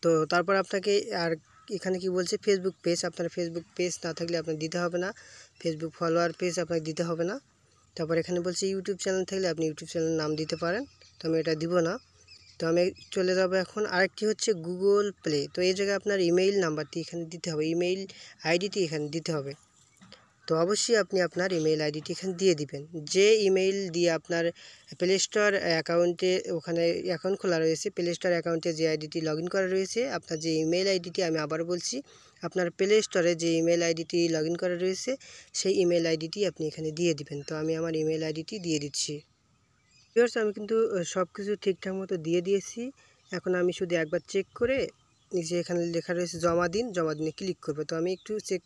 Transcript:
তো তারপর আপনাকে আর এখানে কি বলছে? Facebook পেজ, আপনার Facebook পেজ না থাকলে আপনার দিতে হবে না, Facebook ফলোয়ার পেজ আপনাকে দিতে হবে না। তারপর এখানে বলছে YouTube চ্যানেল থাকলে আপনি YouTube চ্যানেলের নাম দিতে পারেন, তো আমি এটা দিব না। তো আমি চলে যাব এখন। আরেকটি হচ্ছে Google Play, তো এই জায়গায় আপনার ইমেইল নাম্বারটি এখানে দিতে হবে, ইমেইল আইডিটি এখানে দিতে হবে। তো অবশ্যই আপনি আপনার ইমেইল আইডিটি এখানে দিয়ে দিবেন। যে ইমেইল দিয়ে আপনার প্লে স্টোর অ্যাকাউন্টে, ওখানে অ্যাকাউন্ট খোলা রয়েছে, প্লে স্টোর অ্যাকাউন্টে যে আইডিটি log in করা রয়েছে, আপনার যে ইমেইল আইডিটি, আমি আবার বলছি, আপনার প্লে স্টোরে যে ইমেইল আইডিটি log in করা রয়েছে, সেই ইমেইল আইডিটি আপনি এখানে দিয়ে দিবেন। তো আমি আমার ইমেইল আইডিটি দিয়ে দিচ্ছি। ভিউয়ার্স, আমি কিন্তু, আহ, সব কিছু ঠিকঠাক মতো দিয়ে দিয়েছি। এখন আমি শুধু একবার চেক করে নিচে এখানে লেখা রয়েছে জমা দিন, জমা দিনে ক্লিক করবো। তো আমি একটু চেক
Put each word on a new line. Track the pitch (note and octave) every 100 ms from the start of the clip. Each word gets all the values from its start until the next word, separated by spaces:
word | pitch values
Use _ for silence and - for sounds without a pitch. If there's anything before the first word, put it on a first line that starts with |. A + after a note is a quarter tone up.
তো | E3+ D#3+ D#3
তারপর | F3 E3+ G3
আপনাকে | F#3 G3+ F#3+ G3+ A#3
আর | G3+ E3+ D#3+ _ - -
এখানে | G3+ F#3+ F#3
কি | F#3+
বলছে? | F3+ F3 G#3
Facebook | - G3 F#3 -
পেজ, | - E3+
আপনার | F3 - E3+
Facebook | - E3+ E3 D#3+ -
পেজ | F3+ E3
না | F3
থাকলে | D#3 E3+ E3+
আপনার | D#3+ D#3
দিতে | D#3+ F3
হবে | F3 F3
না, | F#3 A3+ - - - _
Facebook | E3+ D#3 D#3+ -
ফলোয়ার | E3+ E3 E3+
পেজ | D#3+ F3+ E3+
আপনাকে | E3 E3+
দিতে | D#3 D3+
হবে | E3+ E3
না। | E3+ B3 _ _ _ _ _ -
তারপর | D#3+ E3
এখানে | E3 F3
বলছে | F3 F3 G3
YouTube | G3 F#3 F#3+
চ্যানেল | - F#3+
থাকলে | F3+ F#3+ F#3
আপনি | D#3+ D#3+
YouTube | D3+ E3
চ্যানেলের | F3 D#3+ D#3+
নাম | D#3 D#3
দিতে | D#3 E3
পারেন, | E3 G3 C#4+ _ - _
তো | E3
আমি | D#3+
এটা | D#3+
দিব | D#3 E3 F3+
না। | E3 A3+ _ _ - - - -
তো | E3
আমি | E3+ F3+ - -
চলে | - F#3
যাব | F#3 F#3
এখন। | F#3+ F3+ - G#3
আরেকটি | F3+ F#3 - G#3+
হচ্ছে | G#3+ -
Google | G3 D#3+ F3+ G3 G3+ G3+ F#3+
Play, | - D3+ C#3+
তো | D#3+
এই | F3+
জায়গায় | F#3+ G3 G3
আপনার | G3+ G3+
ইমেইল | F3 F3 F#3+ G3+
নাম্বারটি | F3 D3+ D3+ -
এখানে | D#3+ E3+
দিতে | E3 E3+ F3
হবে, | D#3 D#3
ইমেইল | E3+ F3 F#3 F#3+ - - -
আইডিটি | E3 F3+ G3 G3+
এখানে | E3+ D#3 D3+
দিতে | D#3+ D#3
হবে। | D#3 C#3 D3 _ _ _ - - - _ _ -
তো | D#3+
অবশ্যই | E3+ G#3 - A3+
আপনি | F#3+ G3
আপনার | F3 - F#3
ইমেইল | F3+ D#3 D#3
আইডিটি | D3+ D3+ D3+
এখানে | E3+ F#3+
দিয়ে | F3 F#3
দিবেন। | D#3+ D3 C#3+ D3+ E3+
যে | D3 F#3 G3+
ইমেইল | A3 G3 F#3 F#3+ G3 F#3+
দিয়ে | E3 F3
আপনার | D#3+ - E3+ E3 - - - - -
প্লে | F3+ F#3+
স্টোর | - A3 G#3
অ্যাকাউন্টে, | G3 F3 E3 D#3 E3+ F3 F3 F#3 F#3 -
ওখানে | F3 E3 E3+ E3+ F3
অ্যাকাউন্ট | F3+ E3+ F#3 G3
খোলা | G3 E3+
রয়েছে, | D#3+ D#3+ G#3
প্লে | - F3
স্টোর | E3+ F#3+
অ্যাকাউন্টে | F3 E3+ E3 F3
যে | D#3 D#3+
আইডিটি | D#3 D3+ E3
log | D#3+ D#3
in | F3
করা | G3 F#3
রয়েছে, | F#3+ F#3+ A3+ C4
আপনার | G3 - D#3+
যে | D#3+
ইমেইল | D#3 D#3+ F3 F#3+
আইডিটি, | F#3+ F3 E3+
আমি | F3 D#3+
আবার | D3+ D#3
বলছি, | E3+ F3+ - B3 - - - _
আপনার | E3+ - F3
প্লে | - G3 G#3+
স্টোরে | G#3 F#3+ E3+
যে | E3+ E3
ইমেইল | E3 E3 E3+
আইডিটি | E3+ E3 E3 F3 E3+
log | E3 D#3
in | E3+
করা | F#3 F3
রয়েছে, | F#3 F#3 - C4+ - - -
সেই | - F#3 G3+
ইমেইল | F3 F3 E3
আইডিটি | E3 D#3+ F#3 G3
আপনি | - D#3
এখানে | D3 D#3+
দিয়ে | D#3 F3
দিবেন। | D3+ C#3+ C#3+
তো | C#3+
আমি | D#3 D#3 D#3+
আমার | E3 D#3+
ইমেইল | D#3 D#3+
আইডিটি | D#3 D#3 D#3+ G#3+
দিয়ে | F3 D#3
দিচ্ছি। | D3 - - D3 - _ _ _ _ _ _ _ _ -
ভিউয়ার্স, | A#3+ A#3
আমি | G#3+
কিন্তু, | G#3 G#3 A3+ A3+
আহ, | F#3+
সব | E3+ F#3+ F3+ -
কিছু | G3+ G#3
ঠিকঠাক | - F#3 G3
মতো | F#3+ F#3+ F#3
দিয়ে | D#3 F3
দিয়েছি। | F3 G3 F#3+ - B3 - _ _ _
এখন | F3+ F3+
আমি | F3+ F3+
শুধু | - F3+ E3+
একবার | D#3 E3+ -
চেক | G3 F#3+
করে | - A#3+ C4+ F#3+ - _ _ _
নিচে | F#3 E3 F3
এখানে | E3+ F3 E3+
লেখা | E3+ -
রয়েছে | F3 F3 E3
জমা | F3 E3+ F3
দিন, | F#3 B3
জমা | F3 D#3+
দিনে | D3+ D#3 -
ক্লিক | F#3+ E3+
করবো। | - D3
তো | D3+ E3
আমি | E3+
একটু | F#3 - G#3+
চেক | - F#3